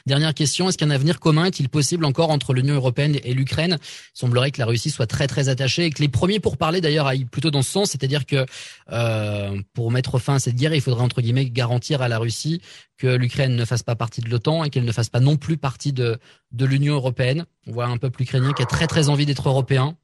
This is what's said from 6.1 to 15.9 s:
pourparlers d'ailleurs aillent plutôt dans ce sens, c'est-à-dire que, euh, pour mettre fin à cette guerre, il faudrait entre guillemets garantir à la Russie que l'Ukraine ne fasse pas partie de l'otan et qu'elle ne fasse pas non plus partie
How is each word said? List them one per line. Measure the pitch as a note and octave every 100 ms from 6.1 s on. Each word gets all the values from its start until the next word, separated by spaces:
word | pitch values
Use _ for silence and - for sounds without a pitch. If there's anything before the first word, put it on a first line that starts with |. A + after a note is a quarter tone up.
| - F3+ G#3
pourparlers | G#3+ C#3 D#3+ F3+
d'ailleurs | E3 D3+ C#3
aillent | C3 B2
plutôt | - D#3+
dans | C#3
ce | B2+
sens, | F#3+ G3+
c'est-à-dire | C3+ C3+ D3 C3
que, | C#3 C3 - - - -
euh, | A#2 A#2 A2 G#2 G#2 G2+ G2+ F#2+ -
pour | A#2
mettre | B2 B2 B2+
fin | -
à | C3+
cette | B2+ A#2+
guerre, | D3+
il | D#3
faudrait | C3 A#2
entre | B2 -
guillemets | A#2 B2+ C3+
garantir | A#2+ A2+ A#2+ - D3
à | B2+
la | A2+
Russie | A2+ A2 D3 E3+ - - - -
que | B2+ B2+
l'Ukraine | B2 - C3+ A#2+
ne |
fasse | A#2 A#2+
pas | -
partie | A2+ A#2 -
de | A2+
l'otan | A#2+ D#3 D#3+
et | D3+
qu'elle | C3 A#2+
ne |
fasse | A2+ A2
pas | A#2+
non | C3 D3+
plus | - D#3+
partie | C#3 - C#3+